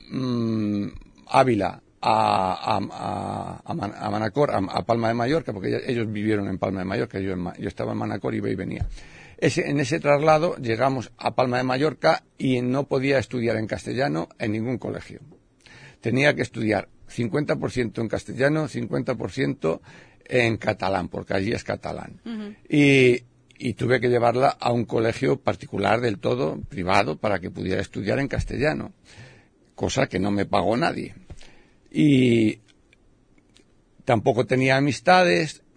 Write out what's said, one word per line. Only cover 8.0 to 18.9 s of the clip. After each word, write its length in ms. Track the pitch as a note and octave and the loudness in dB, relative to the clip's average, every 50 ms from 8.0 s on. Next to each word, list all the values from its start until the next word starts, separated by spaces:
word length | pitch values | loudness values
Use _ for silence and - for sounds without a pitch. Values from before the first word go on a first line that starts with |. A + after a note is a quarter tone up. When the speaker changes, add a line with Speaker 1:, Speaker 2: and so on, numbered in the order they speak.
| A2 G#2+ A2 G#2+ - B2+ A2+ | -4 -4 -6 -4 -4 -4 -4
Speaker 1:
iba 160 | G#2+ G2+ A2 | -2 -2 -4
y 60 | A2 | -4
venía. 320 | F#2+ F#2+ A2+ - - - - - - - - - - - - - - | -4 -4 -6 -4 -4 -4 -6 -6 -10 -16 -18 -20 -20 -20 -20 -6 -2
Ese, 320 | - D3 - E3 F3 - | 0 0 2 0 0 0
en 100 | C#3+ C#3+ | 0 0
ese 200 | D3 A#2 D#3 E3 | 0 0 -2 0
traslado 580 | - C#3+ C#3+ C#3+ D3+ D#3+ D#3 D#3 D#3 F3+ - - | 2 2 2 4 6 4 4 4 4 0 -2 -4
llegamos 540 | C3 A#2 A2+ A2 B2 C3+ C3+ C3 G#2 - - - | -2 -2 0 2 2 0 0 -2 -4 -8 -12 -6
a 160 | - A#2 A2+ | -4 -2 0
Palma 220 | - B2+ B2+ B2 B2 | 0 0 0 0 0
de 60 | B2+ | 0
Mallorca 580 | B2+ B2+ C3 C#3+ D#3 C3 - - D#3+ - - - _ _ | -2 0 0 0 -2 -2 2 2 2 2 2 -2 _ _
y 280 | - - C3+ B2+ B2 B2 | -4 0 0 2 2 2
no 240 | B2 B2+ C#3 C#3+ - | 0 0 0 0 0
podía 320 | C#3+ C3+ B2+ C#3 C#3 C3 | 0 0 2 2 2 2
estudiar 380 | A#2+ - - B2 A2+ A#2 A2+ A2 | 0 0 -2 -2 0 0 0 0
en 100 | A2 G2+ | -2 -4
castellano 600 | - G2 - - A#2+ A#2 C3+ C#3+ D3 D#3+ E3+ - - - | -6 -6 -6 -6 -2 -2 0 0 -2 -2 -4 -6 -8 -4
en 140 | A#2+ A2+ G#2 | -4 -2 -2
ningún 260 | A2 A2 B2 C3 G#2+ | -2 -2 -4 -4 -4
colegio. 400 | - G#2+ G#2 - - - - - - - - - _ _ _ _ _ - - - - - - _ | -4 -6 -6 -8 -10 -12 -16 -18 -20 -20 -20 -20 _ _ _ _ _ -20 -20 -20 -20 -20 -20 _
Tenía 340 | - A#2 A2+ C3 C#3+ D3 C#3+ | -4 0 2 4 4 4 2
que 80 | C#3+ | 2
estudiar 480 | C3+ - - B2 A#2 G#2+ G#2 F#2+ - - - - - - | -2 -4 -4 -4 0 0 0 0 -2 -6 -12 -20 -20 -10
cincuenta 500 | - - A#2+ A2+ F#2 D3+ D3+ - D#3+ C#3 | -6 -4 -4 -2 -2 -2 -2 -2 -2 -2
por 120 | C#3 B2+ | -4 -4
ciento 320 | - B2 B2 A2 - - | -2 -2 -4 -2 -4 -4
en 60 | A2+ G#2 | -4 -4
castellano, 600 | - - - - - B2 C3 C#3+ D3+ D#3 D#3 C#3 | -4 -6 -6 -8 -4 0 0 2 2 0 -2 -4
cincuenta 460 | - B2 A#2+ G#2+ | -4 -6 -6 -4